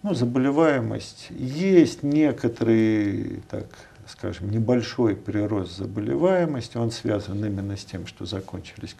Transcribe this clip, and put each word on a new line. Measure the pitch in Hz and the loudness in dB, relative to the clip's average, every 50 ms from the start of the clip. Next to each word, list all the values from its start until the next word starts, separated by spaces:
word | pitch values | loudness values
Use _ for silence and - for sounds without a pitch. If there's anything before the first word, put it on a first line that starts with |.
| - | -2
ну, | 202 185 | -2 0
заболеваемость, | 123 123 120 120 127 127 139 139 147 165 160 143 131 113 110 110 107 104 - - - - - | 0 0 0 2 2 2 2 4 4 4 4 4 2 0 -2 -4 -6 -8 -12 -16 -18 -18 -16
есть | - - 135 127 135 156 180 196 190 175 156 120 - - - | -10 -8 -8 -6 -4 -2 2 6 8 8 8 8 4 -4 -2
некоторый, | 143 143 151 156 147 123 - - 123 117 - 117 113 113 113 110 110 110 107 104 101 98 101 - - - - - - | 0 4 4 4 4 2 2 0 -2 0 2 4 4 6 6 6 4 4 2 2 0 -2 -4 -4 -6 -8 -10 -10 -8
так | - 104 - - - - - - - - - - | -8 -10 -10 -10 -16 -20 -20 -20 -20 -20 -20 -20
скажем, | - - - 95 92 90 87 101 | -16 -10 -8 -8 -8 -6 -6 -4
небольшой | 104 113 113 107 123 123 110 - - - 123 110 98 | 0 0 2 2 2 2 0 -2 -2 2 2 2 2
прирост | - - - 98 104 104 104 110 107 - - - 95 | 0 -6 -4 -2 -2 -2 0 -2 -2 -4 -4 -6 -8
заболеваемости. | 98 98 101 107 104 110 135 139 160 185 190 180 175 165 147 127 110 - - 117 | -8 -6 -6 -6 -4 -2 0 2 2 2 4 2 2 0 -2 -4 -8 -8 -4 -2
Он | 117 117 | -2 -2
связан | 113 - - 120 110 101 101 - 95 101 107 | -4 -4 -4 -2 -2 -2 -4 -6 -6 -4 -4
именно | 107 101 98 98 101 101 | -4 -4 -4 -6 -6 -8
с | 98 - | -8 -10
тем, | - - 92 87 | -12 -12 -12 -12
что | - - - 98 | -12 -14 -14 -12
закончились | 90 95 95 92 - - 90 78 - - - - - - - | -8 -8 -8 -10 -10 -14 -14 -14 -14 -16 -14 -14 -14 -14 -10